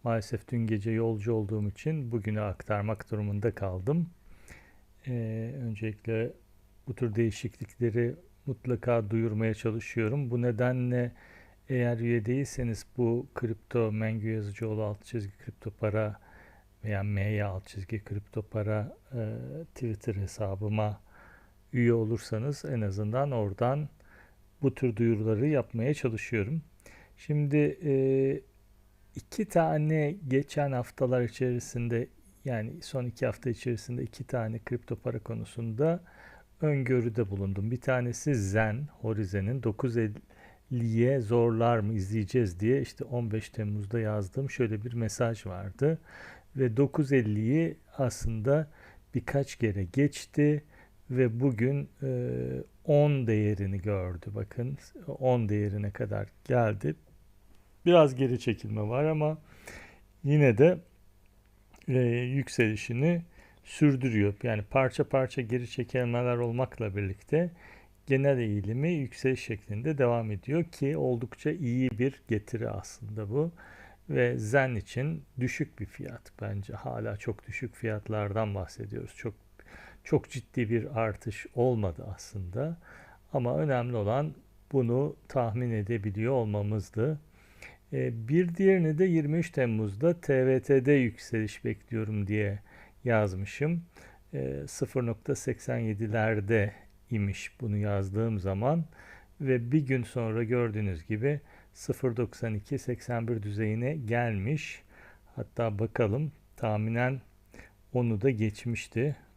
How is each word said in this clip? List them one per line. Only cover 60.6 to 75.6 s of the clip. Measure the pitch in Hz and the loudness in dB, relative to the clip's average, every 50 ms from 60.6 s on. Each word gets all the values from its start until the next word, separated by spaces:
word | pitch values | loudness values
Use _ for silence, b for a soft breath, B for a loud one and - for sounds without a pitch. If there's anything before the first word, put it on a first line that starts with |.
| 135 170 180 156 - _ _ - - - - _ _ - _ _ _ _ _ _ _ _ _ - - - | 8 8 6 4 -4 _ _ -20 -20 -20 -20 _ _ -20 _ _ _ _ _ _ _ _ _ -16 -6 0
e, | 131 127 127 120 | 2 2 4 2
yükselişini | 117 123 123 123 131 139 131 - - - 120 107 107 104 - - 120 117 139 165 175 170 170 - b b b b b b b | 2 0 -2 -2 -2 -2 -4 -4 2 2 2 4 2 -2 -6 -6 -2 0 2 2 2 0 -2 -8 b b b b b b b
sürdürüyor. | - - - 156 147 139 127 127 131 113 107 101 101 104 - - | -18 0 4 4 4 4 4 0 0 2 4 4 2 2 0 -2
Yani | 120 113 107 101 | -2 -2 -2 -4
parça | - - 135 131 127 - - 143 - | 0 2 2 2 2 2 -2 -2 0
parça | - 135 131 127 - - | 2 0 0 0 -2 -6
geri | 123 107 120 123 123 117 | -4 -2 -2 -4 -4 -4
çekilmeler | - - 120 - - 127 123 120 120 120 123 123 120 120 | -6 -6 -6 -2 -2 -2 0 0 0 0 0 0 0 0
olmakla | 120 117 117 120 131 123 - - 113 104 92 | 0 -2 0 -2 -2 -4 -4 -6 -6 -4 -2
birlikte | 101 101 95 98 - - - - 156 175 175 175 B B B B B B B B - _ - | -2 -2 -4 -4 -8 -6 0 0 0 0 0 -4 B B B B B B B B -20 _ 2
genel | 135 131 139 139 139 127 | 2 4 4 4 4 4
eğilimi | 120 110 104 104 101 101 113 123 143 170 | 2 0 0 0 -2 -2 -2 0 0 0
yükseliş | 180 156 135 117 - - - 131 131 123 - | 0 0 -2 -4 -8 0 0 0 0 0 -2
şeklinde | - 117 104 - - 107 104 120 151 160 139 | -6 -8 -8 -8 -8 -8 -4 -2 -2 2 4
devam | 135 120 117 117 113 110 | 4 4 4 2 0 -2
ediyor | 104 98 - - 139 170 170 | -4 -6 -4 -2 0 0 -2
ki | 170 - - 139 139 151 156 | -2 -4 -2 -2 0 0 0
oldukça | 143 127 123 117 123 - - - - 151 | 0 0 0 -2 -4 -6 -10 -4 -4 -4
iyi | 156 175 151 120 120 127 131 127 | -2 -2 -2 0 2 2 2 0
bir | 113 101 127 127 131 - _ - | 2 0 0 0 -2 -4 _ -2
getiri | 113 104 104 - - 110 117 113 | -2 -2 -2 -4 -6 -4 -4 -4
aslında | 104 101 - - - - 117 104 107 107 107 98 | -6 -6 -10 -12 -16 -14 -12 -10 -8 -8 -6 -2
bu. | 110 139 156 170 170 B B B B B B B B B - - | 0 0 0 -2 -4 B B B B B B B B B -10 -4
Ve | 147 135 123 120 123 123 | 2 2 2 2 2 -2
Zen | 110 104 113 139 131 131 123 | -2 2 2 4 4 4 0
için | 104 - - - 117 131 151 165 156 - - - 123 | -4 -6 -6 -4 -4 -2 -2 -4 -6 -10 -14 -6 -2
düşük | 123 123 - - | -2 -2 -2 -2